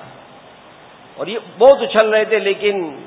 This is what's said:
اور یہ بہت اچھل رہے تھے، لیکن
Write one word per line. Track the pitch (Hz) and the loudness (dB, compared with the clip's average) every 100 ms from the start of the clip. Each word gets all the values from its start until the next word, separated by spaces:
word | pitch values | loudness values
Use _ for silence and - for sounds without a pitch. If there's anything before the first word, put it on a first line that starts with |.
| - - - - - - - - - - - - | -20 -20 -20 -20 -20 -20 -20 -20 -20 -20 -20 -12
اور | 147 | -8
یہ | 220 - 170 | -10 -10 2
بہت | 247 277 | 6 6
اچھل | 220 214 220 | 2 0 2
رہے | 214 | 2
تھے، | 214 214 | 0 -2
لیکن | 196 196 208 196 165 131 | -2 -4 -2 -4 -6 -10